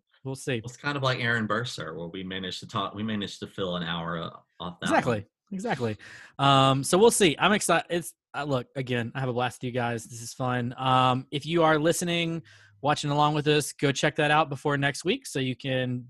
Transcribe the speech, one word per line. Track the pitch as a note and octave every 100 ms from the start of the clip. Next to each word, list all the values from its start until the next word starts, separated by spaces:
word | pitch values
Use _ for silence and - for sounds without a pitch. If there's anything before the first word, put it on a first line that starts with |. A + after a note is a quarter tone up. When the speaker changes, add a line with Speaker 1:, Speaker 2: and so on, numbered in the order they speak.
| _ _
Speaker 1:
we'll | C3 C3+
see. | - A#2+
Speaker 2:
It's | B2 -
kind | C#3+ C#3+
of |
like | C3 B2+
Aaron | A#2+ A#2 G#2+
Burser, | G#2+ B2 - D#2+ E2
where | E2+
we | F#2+
managed | F#2 F#2+ F#2 -
to | F2+
talk, | A2 G2 G2+
we |
managed | A2 G#2+ F#2+ -
to | G2+
fill | - F#2+ F2
an |
hour, | E2+ E2+ E2 E2+
uh, | E2 - _ _
off | F2 -
that | -
Speaker 1:
Exactly. | D4+ B2+ A2
Speaker 2:
one. | - _ _
Speaker 1:
Exactly. | G3 A3+ E3 A#2 G#2+ - - - -
Um, | C#3 C3+ C3+ C3+
so | C3+ F3+
we'll | A3+
see. | - F#3 -
I'm | F3
excited. | G#3 - E3 -
It's, | E3+ - _ _ C3+
uh, |
look, | D3 C3 B2 C#3
again, | B2+ B2 A#2 C#3
I |
have | C3
a |
blast | A#2+ B2 -
with | B2+
you |
guys. | B2 A#2+ A#2
This | - A2+
is | A#2
fun. | - B2+ B2 A#2+ B2+
Um, | C3 C3 B2+ B2+ C3
if | D3 D3+
you | E3+
are | D#3+ D#3
listening, | D#3+ D#3+ F3 E3+ E3 E3 - - - _
watching | C#3 D3 D3
along | D3 D3
with | D3+ D3
us, | D3 C#3
go | - C#3
check | C3+ D3+ D3+
that | D3
out | D3+ D#3
before | C#3 D3+ C#3+
next | C#3+ C3+ E3+
week | C4+ -
so | C#3+
you | C3 B2
can | C3+ C3 B2+ B2